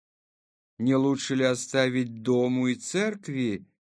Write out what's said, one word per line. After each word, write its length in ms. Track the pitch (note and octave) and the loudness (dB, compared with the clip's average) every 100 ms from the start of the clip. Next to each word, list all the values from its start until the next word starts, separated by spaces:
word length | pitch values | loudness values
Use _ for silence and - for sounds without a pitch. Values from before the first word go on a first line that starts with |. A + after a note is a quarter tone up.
| _ _ _ _ _ _ _ _ | _ _ _ _ _ _ _ _
Не 160 | A#2+ C3+ | 2 4
лучше 400 | C#3 C#3 - C3 | 2 0 -2 0
ли 80 | |
оставить 800 | C3 B2 - C3+ C3 B2+ B2 A2+ | 0 0 -2 0 2 0 -4 -6
дому 440 | A2+ B2 B2 B2+ B2+ | 0 2 2 2 0
и 60 | |
церкви 920 | A#2+ - F3+ G#3+ G#3 F3 C3+ A#2+ G2 - _ _ | -2 -4 -2 -2 -4 -8 -4 -2 -4 -10 _ _